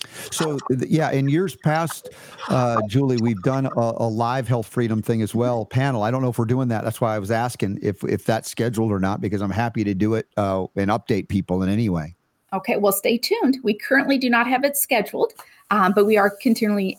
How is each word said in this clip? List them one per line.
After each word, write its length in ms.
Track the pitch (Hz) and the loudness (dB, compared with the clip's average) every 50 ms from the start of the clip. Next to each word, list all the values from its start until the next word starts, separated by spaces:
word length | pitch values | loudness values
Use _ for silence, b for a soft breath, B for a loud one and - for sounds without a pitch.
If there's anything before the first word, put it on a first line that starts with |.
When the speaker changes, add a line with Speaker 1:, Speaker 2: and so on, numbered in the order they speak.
| B B B B B B | B B B B B B
Speaker 1:
So, 280 | - - 165 156 147 131 - - | -4 -4 -2 -2 -2 -4 -2 -2
th-, 200 | 135 127 139 - | -2 -2 0 0
yeah, 200 | 160 156 156 135 | 2 2 2 2
in 180 | 139 139 139 139 | 0 0 2 2
years 260 | 147 165 196 170 - | 2 2 0 -2 -4
past, 540 | - - 151 151 160 165 156 - - - - B B B B B B B B | -2 -2 0 0 2 0 -2 -6 -10 -14 -16 B B B B B B B B
uh, 320 | 196 127 123 120 117 - - 101 | 0 2 2 2 0 0 -2 0
Julie, 300 | 101 135 139 131 127 117 | 0 2 2 2 2 2
we've 240 | 110 117 113 92 | 2 0 0 0
done 240 | 87 131 131 135 135 | 0 0 0 0 -2
a, 260 | 131 - 120 117 113 - - | 0 0 0 0 0 0 -2
a 100 | 113 117 | -2 -2
live 400 | 107 113 117 117 127 135 117 117 | 0 0 0 0 0 -2 0 0
health 180 | 127 117 110 | 0 -2 -2
freedom 360 | - - 123 120 113 110 110 | -2 -2 -2 0 0 0 -2
thing 180 | - - 117 113 | 0 0 0 0
as 140 | 107 98 - | 0 0 0
well, 320 | 113 120 123 120 113 104 | 0 0 0 0 -2 -4
panel. 360 | - - 131 135 139 131 110 | -2 -2 0 0 0 0 0
I 80 | 101 113 | 0 0
don't 120 | 127 131 | 0 0
know 80 | 131 123 | -2 -2
if 80 | 113 - | 0 0
we're 80 | 117 | 0
doing 220 | 110 127 131 131 120 | 0 0 0 0 0
that. 140 | 113 104 | -2 -2
That's 180 | - 117 - - | -2 -4 -2 -2
why 140 | 127 110 107 | -2 0 0
I 40 | 107 | -2
was 120 | 95 104 | -2 -2
asking 480 | 113 113 120 123 - - 113 98 104 - | 0 0 0 -2 -2 -4 -4 -4 -4 -2
if, 200 | - 104 95 - | -4 -4 -4 -2
if 220 | - - 98 101 - | -2 -2 -2 -2 0
that's 260 | - 113 113 - - | 0 0 0 -2 -6
scheduled 400 | - - 113 120 104 110 113 110 | -4 -2 -2 -2 0 0 0 0
or 80 | 101 95 | 0 0
not, 220 | 95 95 104 92 | 0 -2 -2 -2
because 220 | 101 95 104 98 | -4 -4 -2 -2
I'm 80 | 104 98 | -2 -2
happy 340 | 95 107 120 117 - 117 104 | -2 -2 -2 -2 -2 -2 -2
to 100 | 101 98 | -2 0
do 200 | 90 107 107 113 | 0 0 0 0
it, 140 | 110 - - _ 107 | -2 -4 -4 _ -2
uh, 280 | 101 98 95 95 92 - - | -2 0 0 -2 -4 -4 -4
and 140 | 98 98 98 | -2 0 0
update 380 | 107 104 - - 113 95 - - | 0 -2 0 -2 -2 -2 -2 -2
people 340 | 101 98 87 - 90 92 | -2 -2 0 0 -2 0
in 60 | 95 95 | 0 0
any 220 | 101 113 120 104 | 0 0 0 0
way. 260 | 87 82 76 85 90 _ _ _ _ _ _ _ 190 | 0 -2 -4 -6 -12 _ _ _ _ _ _ _ -8
Speaker 2:
Okay, 240 | 185 - 233 - 214 | -6 -2 -2 0 2
well, 140 | 202 196 | 2 2
stay 260 | 196 - - - 240 233 | 2 2 0 0 0 0
tuned. 400 | - - 381 480 392 262 269 - | 0 -2 0 2 2 2 0 0
We 120 | - 208 220 | 0 -2 -2
currently 420 | - - - 262 269 269 269 277 | -2 -2 0 2 2 2 2 0
do 140 | 254 269 247 | 2 2 2
not 160 | 240 233 - | 2 2 2
have 180 | 254 262 247 277 | 2 0 0 0
it 140 | 285 285 - | 0 0 -2
scheduled, 560 | - - 262 214 - - - - 466 - - B B B B B B _ | -2 0 2 0 0 -2 -2 -2 -2 -2 -2 B B B B B B _
um, 220 | 208 214 185 185 | 0 2 2 4
but 140 | 196 208 202 | 4 4 6
we 100 | 214 220 | 6 6
are 140 | 202 196 202 | 6 4 4
continually 680 | 202 - - 262 226 - 220 208 208 202 190 190 - | 0 0 2 2 2 4 2 0 2 0 0 -2 -4